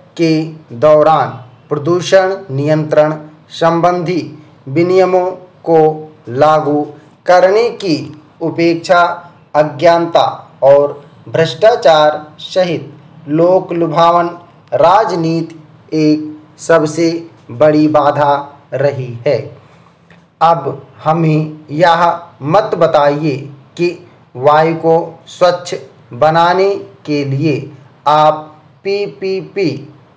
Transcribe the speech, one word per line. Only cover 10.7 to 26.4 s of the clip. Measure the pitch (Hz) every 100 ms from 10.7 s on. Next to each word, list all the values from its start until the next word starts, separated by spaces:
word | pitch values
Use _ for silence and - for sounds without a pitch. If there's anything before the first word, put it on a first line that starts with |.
| 143 143 - - - -
भ्रष्टाचार | 147 160 - 214 240 175 156 151 151 - -
सहित | - 190 180 156 - - - - -
लोक | 151 175 185 185
लुभावन | 170 160 151 170 175 170 - - _ _ 120
राजनीति | 156 196 220 180 160 165 156 - - - - 156
एक | 151 151 151 - - -
सबसे | - 165 151 156 165 165 - - -
बड़ी | 120 151 151 151
बाधा | 147 143 139 143 117 - - _
रही | 127 143 127 123 117 151
है। | 123 113 - - _ _ _ _ _ _ -
अब | 160 165 139 - - -
हमें | 156 160 160 151 156 - -
यह | 147 175 165 175 - - -
मत | 135 185 214 170
बताइए | 165 151 143 147 156 131 - - _ -
कि | 175 170 - _ _ 127
वायु | 135 151 160 160
को | 165 165 - - -
स्वच्छ | - 175 175 - - - - -
बनाने | 120 151 160